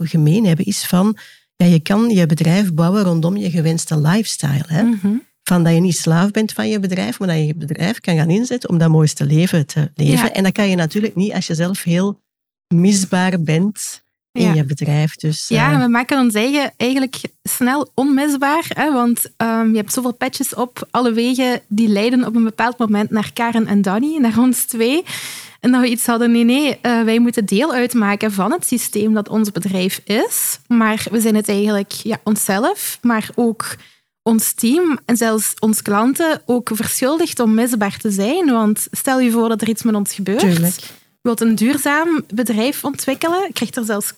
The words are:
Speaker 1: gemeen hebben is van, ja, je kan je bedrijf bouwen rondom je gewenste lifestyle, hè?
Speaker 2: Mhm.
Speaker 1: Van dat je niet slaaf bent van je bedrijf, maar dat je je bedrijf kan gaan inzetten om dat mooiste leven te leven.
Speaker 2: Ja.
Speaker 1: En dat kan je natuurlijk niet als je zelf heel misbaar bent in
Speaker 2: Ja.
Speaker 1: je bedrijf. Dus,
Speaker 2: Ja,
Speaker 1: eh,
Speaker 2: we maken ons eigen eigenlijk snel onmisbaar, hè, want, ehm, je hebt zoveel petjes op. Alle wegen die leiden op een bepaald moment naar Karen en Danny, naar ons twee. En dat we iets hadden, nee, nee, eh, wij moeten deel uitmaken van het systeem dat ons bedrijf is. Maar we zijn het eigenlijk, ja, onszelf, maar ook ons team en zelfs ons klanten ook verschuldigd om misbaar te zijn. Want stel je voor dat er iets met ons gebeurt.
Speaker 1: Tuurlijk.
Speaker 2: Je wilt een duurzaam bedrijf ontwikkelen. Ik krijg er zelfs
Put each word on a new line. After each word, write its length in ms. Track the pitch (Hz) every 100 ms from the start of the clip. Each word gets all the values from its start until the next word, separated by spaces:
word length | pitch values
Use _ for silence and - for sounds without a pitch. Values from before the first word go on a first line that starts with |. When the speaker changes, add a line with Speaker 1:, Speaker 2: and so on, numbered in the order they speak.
Speaker 1:
gemeen 440 | 170 165 151 190 208
hebben 180 | 160
is 200 | 196 - -
van, 300 | 180 208 208 - - _ -
ja, 100 | 175
je 140 | 165
kan 280 | - 202 233
je 160 | 196 165
bedrijf 460 | 160 160 185 196
bouwen 280 | 160 170 208
rondom 340 | 190 165 165 202
je 140 | 196
gewenste 500 | 165 156 165 - 156
lifestyle, 640 | 147 202 214 - 147 139 156
hè? 160 | 160
Speaker 2:
Mhm. 260 | 233 214 196 226 - _
Speaker 1:
Van 220 | - 180
dat 100 | 165
je 60 | 165
niet 160 | 185 160
slaaf 340 | 165 165 202
bent 220 | 214 214
van 160 | - 220
je 120 | 214
bedrijf, 380 | 190 185 208 -
maar 100 | 190
dat 80 | 160
je 100 | 151
je 80 |
bedrijf 460 | 165 151 151 175 233
kan 160 | - 165
gaan 140 | 160
inzetten 380 | 196 247 247 -
om 100 | 170
dat 100 | 165
mooiste 360 | 156 151 - 143
leven 400 | 151 180 170 139
te 240 | 160 143
leven. 300 | - 147 254
Speaker 2:
Ja. 80 | -
Speaker 1:
En 100 | -
dat 100 | 190
kan 160 | 190 202
je 80 | 180
natuurlijk 380 | 160 208 214
niet 180 | 175 202
als 140 | 185 -
je 80 |
zelf 280 | 160 175 196
heel 380 | - 170 196 202 _ _ _ _ -
misbaar 640 | 170 185 202 185 185 185 180
bent 600 | 156 160 196 - - - _ _ _
in 100 | 247
Speaker 2:
Ja. 100 | 185
Speaker 1:
je 100 | 160
bedrijf. 500 | 135 147 147 147 156 -
Dus, 320 | 156 151 -
Speaker 2:
Ja, 240 | 226 254
Speaker 1:
eh, 80 | 285
Speaker 2:
we 60 | 247
maken 300 | 233 254 277
ons 140 | 247
eigen 380 | 208 247 285 269 -
eigenlijk 440 | 240 269 262 - - _
snel 480 | - - 247 285 262
onmisbaar, 720 | - 277 269 294 277 277 311 -
hè, 240 | - 294
want, 320 | 262 240 240 - -
ehm, 340 | 226 226 226
je 60 | 220
hebt 160 | 208
zoveel 220 | - 247
petjes 400 | 240 254 - 269
op. 340 | - 247 - -
Alle 220 | 226 247
wegen 480 | 220 240 254 254 247 -
die 200 | 208 226
leiden 380 | 196 226 254 240
op 100 | 233
een 80 |
bepaald 340 | 226 214 233 240
moment 320 | 226 208 220
naar 200 | 214 202
Karen 340 | - 233 233 214
en 160 | 202
Danny, 340 | 196 202 294 320
naar 200 | 233 220
ons 260 | 254 240
twee. 380 | - 226 226 302 370 - - - - -
En 80 | 247
dat 80 | 254
we 100 | 247
iets 160 | 233 -
hadden, 260 | 226 240
nee, 120 | 233
nee, 340 | 233 262 294 -
eh, 220 | 240 233
wij 160 | 220 226
moeten 260 | 240 233
deel 280 | 202 196 311
uitmaken 600 | 254 240 240 202 202 214
van 200 | 196 190
het 140 | 349 -
systeem 480 | 240 - 208 214
dat 140 | 214 208
ons 240 | 220 214
bedrijf 480 | 175 190 190 185 -
is. 540 | - 214 453 - - - -
Maar 400 | 240 220 220 -
we 100 | 226
zijn 140 | 220
het 140 | 214 208
eigenlijk, 440 | 202 208 202 202
ja, 260 | - 220 -
onszelf, 720 | - 214 - 196 285 403 - -
maar 260 | 240 220 -
ook 420 | - 233 214 - - - _ _ _
ons 300 | - 226 -
team 460 | - 226 311 349 262
en 120 | - 233
zelfs 380 | 226 220 - -
ons 240 | 220 214
klanten 600 | - 202 240 277 330 302 -
ook 240 | 247 240
verschuldigd 640 | 220 - - 262 320 330 -
om 140 | 233
misbaar 420 | 220 240 233 202 -
te 120 | 220
zijn. 400 | 196 202 339 320
Want 360 | 233 214 214 -
stel 300 | - - 262
je 100 | 247
voor 180 | 226 226
dat 120 | 220
er 60 | 226
iets 140 | 220
met 120 | 233
ons 200 | 214 196
gebeurt. 240 | - 185 220
Speaker 1:
Tuurlijk. 360 | 196 170 170 185
Speaker 2:
Je 500 | - - _ _ 240
wilt 100 | 226
een 140 | 226
duurzaam 720 | 214 226 285 294 294 330 311 -
bedrijf 500 | 214 233 214 247 285
ontwikkelen. 640 | 285 269 - 269 330 349 381
Ik 60 |
krijg 200 | - 233
er 100 | -
zelfs 280 | 220 202 -